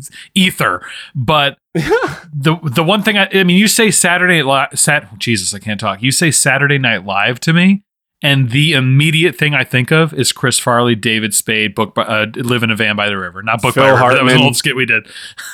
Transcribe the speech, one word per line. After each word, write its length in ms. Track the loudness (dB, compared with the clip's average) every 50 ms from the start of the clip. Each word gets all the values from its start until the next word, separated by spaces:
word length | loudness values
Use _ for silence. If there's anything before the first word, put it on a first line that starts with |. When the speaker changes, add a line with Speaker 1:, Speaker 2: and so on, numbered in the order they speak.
| -14 -16 -20 -20 -12 -4 0
Speaker 1:
ether. 480 | 0 0 0 0 -2 -2 -2 -2 -4 -8 -12 -18 -18 -18 -12 -8
But 440 | -6 -2 0 0 0 0 0 -4 _ _
Speaker 2:
<laughs> 80 | _ -6
Speaker 1:
the, 840 | -4 -2 0 0 0 -2 -4 -8 -10 -14 -12 -8 -2 0 0 0 -2 -2
the 200 | -4 -2 -2 0
one 200 | 0 0 0 0
thing 140 | 0 0
I, 100 | 0 0 0 2
I 100 | 2 2
mean, 140 | 4 4
you 100 | 4 4
say 240 | 2 2 2 2 2
Saturday 500 | 2 2 0 0 2 2 2 2 2 2
Night 280 | 2 2 0 0 0 -2
Li-, 60 | -2
Sat-, 420 | -2 0 0 0 0 -2 -6 -12 -8
Jesus, 340 | -4 -2 -2 -2 -2 -6 -8
I 60 | -8
can't 200 | -8 -8 -6 -4
talk. 220 | -4 -6 -4 -2
You 100 | -2 -2
say 200 | 0 0 0 0
Saturday 460 | 2 2 2 2 2 2 2 0 0 0
Night 260 | 0 0 -2 -2 -4
Live 340 | -4 -2 -2 -2 -2 -2 -2
to 120 | -2 0 2
me, 300 | 4 4 4 2 2 -2 _ _ _ _ _ _ _ -2
and 260 | 0 2 2 0 0
the 240 | 0 0 2 2 2
immediate 600 | 2 2 2 2 2 2 2 2 2 0 0 0
thing 160 | -2 -2 -2 -2
I 100 | -2 -4
think 280 | -2 -2 -2 0 2
of 220 | 2 2 2 0 0
is 180 | -2 -2 -2
Chris 260 | -2 -2 -2 -2 -2
Farley, 380 | -2 0 0 2 2 2 2 0
David 380 | 0 0 -2 -2 -2 -2 -2 -4
Spade, 420 | -4 -2 -2 -2 0 -2 -2 -2
book 180 | -4 -4 -2 -2
by, 100 | -4 -2
uh, 220 | 0 0 -2 -2 -4 -4
Live 280 | -6 -2 -2 -2 0 0
in 80 | 0
a 40 | 0
Van 200 | 0 -2 -2 0
by 120 | -2 -2
the 100 | -2 -4
River. 260 | -6 -8 -10 -12 -8 -4
Not 180 | -4 -2 -2
Book 140 | -2 0 2
Speaker 2:
Phil 80 | 2 4
Speaker 1:
by 60 | 4
River. 100 | 4 4
That 60 | 4 2
was 100 | 2 2
an 80 | 2
Speaker 2:
Hartman. 160 | 4 4 4 4
Speaker 1:
old 100 | 2 0
skit 180 | 0 -4 -4 -2
we 100 | -2 -2
did. 220 | -2 -2 -4 -4 -8
<laughs> 60 | -18 -20 -20 -18 -18 -18 -18 -18